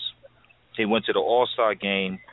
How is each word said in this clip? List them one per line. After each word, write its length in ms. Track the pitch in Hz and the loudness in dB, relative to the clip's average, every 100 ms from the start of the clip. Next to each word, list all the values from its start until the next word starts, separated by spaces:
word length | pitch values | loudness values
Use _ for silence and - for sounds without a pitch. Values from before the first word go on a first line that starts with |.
| - - - _ _ _ _ - | -12 -16 -20 _ _ _ _ -2
He 80 | |
went 220 | 107 113 107 | 0 2 2
to 80 | |
the 60 | 98 | 0
All-Star 540 | 92 120 120 - 110 | 2 2 2 0 0
game 460 | 98 101 98 95 92 - | 0 -2 0 -2 -6 -12